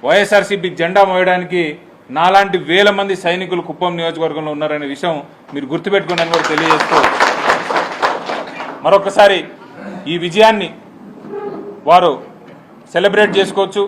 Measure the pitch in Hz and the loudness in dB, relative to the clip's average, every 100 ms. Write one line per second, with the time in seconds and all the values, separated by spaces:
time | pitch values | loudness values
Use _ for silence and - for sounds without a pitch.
0 | 123 180 202 208 190 202 180 147 165 190 | 4 2 4 2 2 -4 -4 -2 0 4
1 | 196 185 185 180 170 180 160 151 - - | 4 4 2 0 0 -2 -2 -6 -18 -20
2 | _ 139 175 196 196 180 147 180 202 196 | _ 0 4 4 4 -2 0 4 4 2
3 | 202 185 175 180 185 175 170 151 180 170 | -2 -2 -2 -2 -2 -6 -6 -4 -4 -2
4 | 165 156 160 151 151 147 151 151 143 139 | -6 -2 -4 -4 -6 -4 -4 -4 -6 -6
5 | 180 151 - - - 143 135 165 190 196 | -4 -4 -8 -20 -12 -10 -6 -6 0 -2
6 | 160 175 165 165 156 156 160 156 - - | 0 -4 0 -2 -2 -2 0 0 2 2
7 | - - - - - - - 180 - - | 0 0 -2 -2 -2 -2 -2 -6 -6 -4
8 | - - - - - - - - 151 196 | -4 -4 -8 -10 -10 -14 -14 -6 2 2
9 | 196 190 202 185 151 - - - 196 - | 2 4 6 4 -2 -16 -20 -18 -16 -12
10 | - 170 175 175 220 214 175 - - - | -6 -4 -2 4 4 4 -4 -10 -20 -20
11 | - - - 403 403 - - - 139 180 | -20 -20 -14 -10 -10 -12 -14 -10 4 6
12 | 175 131 - - - - - - - 175 | 6 0 -8 -20 -20 -20 -20 -20 -6 0
13 | 196 202 208 185 190 196 190 202 | 2 4 2 2 0 -2 -2 -2